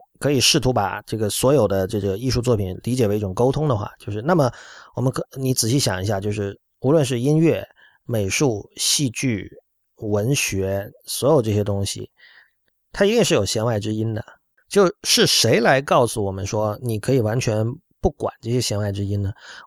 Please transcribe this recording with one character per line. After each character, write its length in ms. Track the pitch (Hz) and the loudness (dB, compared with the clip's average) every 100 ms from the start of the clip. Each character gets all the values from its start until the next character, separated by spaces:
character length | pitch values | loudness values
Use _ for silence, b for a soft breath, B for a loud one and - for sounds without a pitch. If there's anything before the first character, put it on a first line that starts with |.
| - - | -16 -6
可 120 | 139 | 0
以 80 | 139 | 2
试 200 | - 156 | 4 2
图 140 | 127 | 2
把 260 | 117 98 101 | 0 0 -4
这 120 | - 110 | -6 -4
个 140 | 107 | -2
所 240 | - 127 | 0 4
有 140 | 143 104 | 4 4
的 180 | 95 95 | 2 0
这 160 | 104 | -2
个 160 | 98 95 | -2 -2
艺 140 | 127 | -2
术 100 | 117 | 0
作 160 | 120 113 | 2 0
品 180 | 92 92 | 0 -6
理 120 | - 127 | -4 0
解 120 | 107 | 2
为 100 | 107 | 2
一 20 | |
种 120 | 101 | -2
沟 200 | 92 127 | 0 0
通 160 | 139 151 | 2 0
的 80 | 110 | -2
话， 160 | - - | -4 -10
就 120 | - | -10
是 100 | 104 | -6
那 120 | 131 | 0
么 180 | 180 127 B B B B - | 2 2 B B B B -2
我 60 | |
们 100 | 127 | -2
可， 120 | - - - | -2 -8 -6
你 180 | 131 | -2
仔 160 | 127 110 | 0 0
细 80 | 135 | 0
想 240 | 127 92 | 0 -2
一 40 | 98 | -2
下， 140 | 98 | -2
就 120 | 104 | -2
是 280 | 104 101 - _ _ | -4 -6 -8 _ _
无 100 | 127 | 2
论 140 | 160 127 | 2 2
是 140 | 123 | 0
音 180 | 131 156 | 2 4
乐、 260 | 165 98 - b b b - | 4 0 -4 b b b -6
美 220 | 113 95 | -2 -2
术、 400 | - 147 104 - - | 0 0 -2 -8 -6
戏 320 | - - 135 | -2 0 -2
剧、 380 | - 135 104 92 - _ _ _ - | -2 -4 -4 -6 -18 _ _ _ -10
文 360 | 110 101 110 143 | -2 0 0 0
学， 540 | - 98 95 98 101 - - | -2 -2 -2 -4 -6 -14 -12
所 280 | - 123 | -2 2
有 80 | 151 | 2
这 100 | 110 | 2
些 100 | 104 | 0
东 220 | 104 98 98 | 0 -2 -4
西， 240 | 107 104 _ b b b b _ _ _ | -6 -12 _ b b b b _ _ _
它 140 | - 202 | 0 2
一 60 | |
定 120 | 233 | 2
是 120 | 180 135 | 2 2
有 100 | 98 | 0
弦 180 | 110 | -2
外 160 | 117 110 | 0 -2
之 140 | 107 | -2
音 220 | 107 110 110 | -2 -2 -4
的。 80 | - - _ _ - | -10 -18 _ _ -2
就 240 | 196 185 - | 2 2 0
是 240 | - - 185 | 0 2 4
谁 320 | - 110 156 | 4 4 4
来 200 | 220 135 | 4 2
告 280 | 143 170 117 | 4 2 2
诉 180 | 117 98 | 0 -4
我 60 | |
们 140 | 95 98 | -4 -4
说 320 | 107 107 104 | -2 -2 -4
你 180 | 123 107 | -4 -4
可 140 | 117 | 0
以 60 | 131 | 2
完 200 | 107 120 | 2 0
全 260 | 120 107 113 151 _ _ | 0 0 -2 -4 _ _
不 120 | 180 | -4
管 200 | - 110 - | -2 -8 -6
这 120 | 113 | -4
些 100 | 123 | -2
弦 160 | - 104 | 0 -2
外 140 | 104 | -4
之 120 | 98 | -4
音 160 | 98 101 | -2 -2
呢？ 120 | 98 - B B | -4 -6 B B